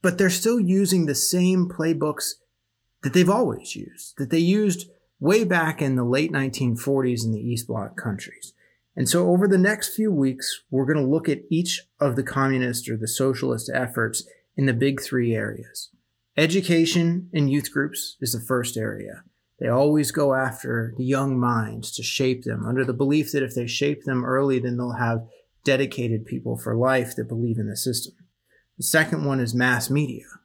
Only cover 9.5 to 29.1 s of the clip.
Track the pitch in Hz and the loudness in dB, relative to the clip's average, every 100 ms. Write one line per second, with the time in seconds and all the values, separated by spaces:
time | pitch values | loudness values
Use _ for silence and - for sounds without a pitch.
9.5 | 190 190 214 - - 220 160 135 131 - | 4 4 2 -4 -2 0 2 2 0 -8
10.5 | - _ 131 135 151 131 156 - 139 - | -8 _ 0 2 2 2 2 0 -4 -2
11.5 | 160 175 - - _ 143 120 - 135 135 | -2 -2 -6 -10 _ 0 0 -2 0 2
12.5 | 131 123 120 - 113 110 - 135 123 131 | 2 0 -4 -6 -6 -4 0 0 0 -2
13.5 | 120 - 131 120 - 110 - - _ _ | -4 -4 -4 -2 -2 -2 -4 -10 _ _
14.5 | - 135 120 139 135 - 127 120 110 107 | -2 0 2 0 -2 -4 -2 0 0 -4
15.5 | 107 - - - _ _ _ _ - 160 | -8 -14 -16 -16 _ _ _ _ 0 2
16.5 | 185 175 165 165 175 170 170 180 160 143 | 2 2 2 4 2 2 0 -2 0 2
17.5 | 143 - 139 143 - - - 123 117 117 | 0 -2 -2 -2 -4 -10 -8 -6 -6 -2
18.5 | 127 117 113 107 104 101 101 - _ _ | -2 -2 -4 -6 -6 -12 -16 -20 _ _
19.5 | _ 123 120 147 151 143 156 143 131 131 | _ 0 2 4 4 2 0 2 2 0
20.5 | 113 127 120 113 113 127 135 139 127 123 | -4 -4 -4 -4 -4 0 0 2 2 2
21.5 | 117 107 113 - - 113 - 131 127 123 | 0 -2 -6 -10 -8 -6 0 0 0 -4
22.5 | 110 110 127 127 123 139 151 151 143 127 | -6 -2 0 0 0 2 2 0 -2 -2
23.5 | 127 120 - 143 143 - 127 123 131 139 | -4 -4 -2 -2 -2 -2 -2 0 0 2
24.5 | 127 123 120 123 117 117 117 117 - _ | 0 0 -4 -4 -2 -2 -2 -4 -20 _
25.5 | _ - 135 135 - 120 110 113 127 117 | _ 0 2 0 -2 -2 -4 -4 -8 -6
26.5 | 117 117 113 127 131 123 - 117 117 120 | -6 -4 0 2 2 0 -6 -6 -4 -2
27.5 | 113 107 98 131 113 - _ _ _ _ | -2 -4 -4 -4 -4 -8 _ _ _ _
28.5 | _ _ - - 160 160 | _ _ -8 0 2 2